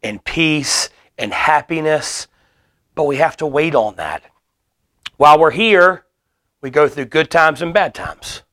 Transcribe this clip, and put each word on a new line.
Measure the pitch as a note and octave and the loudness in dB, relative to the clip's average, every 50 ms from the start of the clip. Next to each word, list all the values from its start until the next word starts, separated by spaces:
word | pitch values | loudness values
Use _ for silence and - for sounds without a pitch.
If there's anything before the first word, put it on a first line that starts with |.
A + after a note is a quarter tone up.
and | - A2 G#2+ G2+ _ | -10 -10 -12 -10 _
peace | - - E3 E3 D#3+ D3+ D3+ C#3 C3 - - - - _ _ _ _ _ - | -10 -4 -2 -2 0 0 -2 -2 -4 -4 -4 -4 -6 _ _ _ _ _ -10
and | A#2 G2+ | -10 -8
happiness. | - - - - D#3 D3 C#3 _ E3+ D#3+ D#3 D#3 D#3 D3 - - - - - _ _ _ _ _ _ _ _ _ _ _ _ _ _ | -6 -4 -2 0 0 0 0 _ -6 -4 -2 -2 -2 -2 -2 -6 -12 -12 -14 _ _ _ _ _ _ _ _ _ _ _ _ _ _
But | - D#3 | -4 -2
we | C#3+ C#3+ C3 | -2 0 0
have | D#3 D#3 - - | 0 0 0 -4
to | D#3+ | -8
wait | D3+ C3+ D3 D#3 E3 D3+ | -4 -2 -2 -2 2 0
on | C3 A2 G#2+ G2 E2+ | 0 0 0 -4 -8
that. | D#2+ D#2 D#2 D#2 _ _ _ _ _ _ _ _ _ _ _ _ _ _ _ _ _ - _ _ | -10 -10 -10 -12 _ _ _ _ _ _ _ _ _ _ _ _ _ _ _ _ _ -20 _ _
While | C#3+ D3 D3+ D#3 | 6 6 6 6
we're | D#3+ D#3 | 6 2
here, | B2 D3+ A3 A3+ G#3 F#3 F3 F#3 F#3 - _ _ _ _ _ _ _ _ _ _ _ _ | 2 2 2 4 4 6 6 4 2 0 _ _ _ _ _ _ _ _ _ _ _ _
we | - C3+ | -14 -4
go | B2+ D3 D3+ C3+ | 2 2 2 2
through | A2+ D3 C#3 | 0 -4 -10
good | A2+ - D#3 D#3+ D3+ | -2 0 -2 0 2
times | - E3+ D#3+ D#3 D#3 B2+ | 2 2 2 2 2 0
and | E3+ E3+ | -6 -2
bad | E3+ G#3 F#3+ C#3+ - | 0 0 0 0 -4
times. | - - D#2+ D2+ _ - - - - _ _ | -10 -14 -14 -14 _ -16 -16 -16 -16 _ _